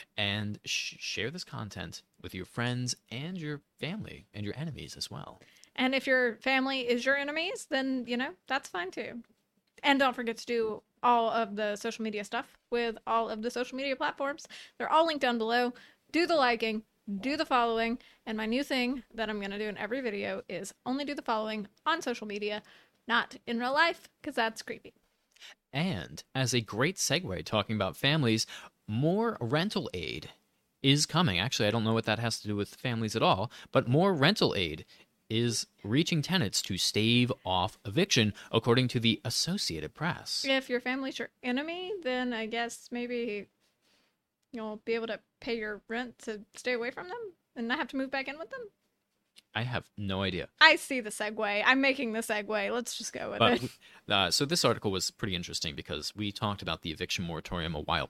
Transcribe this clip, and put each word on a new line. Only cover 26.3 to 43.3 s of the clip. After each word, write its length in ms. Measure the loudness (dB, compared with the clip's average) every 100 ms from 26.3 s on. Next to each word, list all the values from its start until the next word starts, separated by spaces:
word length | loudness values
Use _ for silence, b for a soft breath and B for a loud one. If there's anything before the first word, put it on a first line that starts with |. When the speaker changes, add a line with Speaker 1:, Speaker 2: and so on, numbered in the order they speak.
Speaker 1:
as 200 | 0 2
a 80 | 2
great 340 | 0 2 0 2
segue, 480 | 0 0 0 -6
talking 320 | 0 2 2 2
about 220 | 0 2
families, 500 | 2 4 6 4 2 B B _ -4
more 500 | 2 2 2 0 -2
rental 480 | 0 0 0 -2 -4
aid 380 | -4 -4 -6 -8 -16 _ _ _ _
is 240 | 6 6 4
coming. 320 | 2 4 2
Actually, 300 | 2 2 2
I 40 |
don't 120 | 4
know 100 | 4
what 120 | 2 2
that 120 | 2
has 200 | 0 -2
to 80 | -2
do 80 | -2
with 200 | -2 -4
families 380 | -4 -2 0 2
at 60 |
all, 300 | 4 4 0 B B
but 120 | 2 4
more 260 | 4 4
rental 420 | 4 4 4 4 2
aid 300 | 0 -4 -12 B B _ -2
is 380 | 2 2 0 -4 _
reaching 380 | 0 2 2 2
tenants 400 | 2 2 2 0
to 160 | -2 0
stave 520 | 0 4 6 6 4 0
off 340 | 0 2 0 -2
eviction, 500 | -4 0 2 4 4 2 B
according 340 | 2 4 4 2
to 140 | 2
the 180 | 2 2 0
Associated 680 | -2 -2 -2 -4 -4 -6
Press. 520 | -4 -4 -4 -6 -4 0
Speaker 2:
If 220 | 0 0
your 100 | -4
family's 400 | -2 -4 -4 -8
your 100 | -10 _
enemy, 480 | -4 -2 -2 -6 -6 -6
then 280 | -2 -2 -2
I 140 | -2 -4
guess 440 | -4 -4 -6 -8
maybe 580 | -6 -4 -2 -2